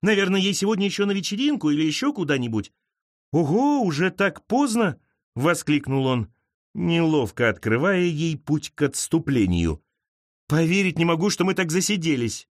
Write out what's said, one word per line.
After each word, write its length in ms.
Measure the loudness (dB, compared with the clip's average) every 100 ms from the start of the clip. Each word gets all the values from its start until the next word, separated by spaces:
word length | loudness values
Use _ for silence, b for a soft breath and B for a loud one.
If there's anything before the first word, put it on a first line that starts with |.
Наверное, 380 | 0 2 2 2
ей 140 | 0
сегодня 320 | 0 0 0 -2
еще 200 | -2 -2
на 60 |
вечеринку 580 | -2 -4 -2 -2 0 0
или 120 | 0
еще 300 | 0 0 -2
куда-нибудь. 600 | -2 -2 -2 -2 -4 -6 _ _ _ _ _ _
«Ого, 480 | 0 2 2 2 2
уже 280 | 0 0 -2
так 340 | 0 -2 -4 -2
поздно!» 520 | 0 2 2 0 -2 _ _ _
воскликнул 720 | 0 0 2 0 -2 0 -2 0
он, 260 | -2 -4 _ _ _ _
неловко 760 | -6 -2 2 2 2 -2 0 0
открывая 540 | 0 0 0 2 0
ей 340 | 0 0 -2 -4
путь 360 | -2 -2 -2
к 80 | -2
отступлению. 1000 | -2 -2 -2 -2 0 0 2 2 0 -2 _ _ _ _ _ _ -2
«Поверить 500 | 0 2 2 0 0
не 60 |
могу, 260 | 0 2 0
что 140 | 0
мы 100 | 0
так 160 | 0 0
засиделись!» 800 | 0 0 -2 -2 -2 -4 -6 -14